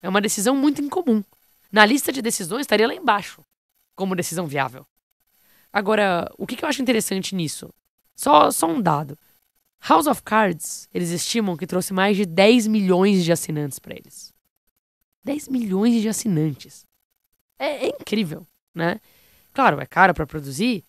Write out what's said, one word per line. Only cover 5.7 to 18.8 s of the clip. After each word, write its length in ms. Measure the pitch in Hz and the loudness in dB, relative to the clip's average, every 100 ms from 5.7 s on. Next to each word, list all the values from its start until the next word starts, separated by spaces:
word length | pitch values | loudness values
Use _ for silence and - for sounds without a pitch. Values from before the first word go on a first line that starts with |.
Agora, 640 | 202 196 220 202 175 - - | -6 0 0 2 0 -4 -8
o 80 | - | -10
que 100 | 247 | -6
que 80 | |
eu 40 | 320 | -4
acho 120 | 285 | -2
interessante 540 | 247 233 - 190 180 | 0 0 0 -4 -6
nisso? 340 | 190 156 - - _ _ _ _ _ | -6 -6 -8 -16 _ _ _ _ _
Só, 340 | - 294 294 | 4 6 6
só 160 | - 330 | 2 -2
um 140 | 320 | 0
dado. 380 | 190 147 147 147 _ _ _ _ _ _ - | 0 0 -2 -14 _ _ _ _ _ _ 2
House 200 | 320 302 | 2 4
of 160 | 262 | -2
Cards, 680 | - 214 214 165 - - - | 0 0 0 -2 -10 -14 -12
eles 160 | 180 175 | -6 -4
estimam 440 | 170 - 233 208 | -4 -4 -2 -2
que 120 | 170 165 | -4 -4
trouxe 260 | 180 185 | -4 -2
mais 240 | 190 196 196 | 0 2 2
de 80 | |
dez 420 | 196 160 202 247 214 | 0 4 6 6 4
milhões 560 | 214 190 180 196 196 | 0 2 4 4 4
de 80 | 165 | 2
assinantes 480 | 165 - 156 147 - | 0 0 -4 -6 -8
pra 160 | - | -16
eles. 380 | - - - - _ _ _ _ _ _ _ _ _ | -18 -18 -20 -20 _ _ _ _ _ _ _ _ _
Dez 260 | - 285 - | -8 -8 -4
milhões 520 | 262 220 185 226 233 | -4 -2 0 2 2
de 80 | 214 | 0
assinantes. 760 | 208 226 165 156 139 - - _ _ _ _ _ _ _ _ | -2 -2 0 0 -4 -14 -20 _ _ _ _ _ _ _ _
É, 280 | 277 285 254 | -6 -4 -6
é 20 | |
incrível, 580 | 587 - 208 185 151 165 _ _ | -6 -6 -4 -4 -8 -16 _ _
né? 260 | - | -6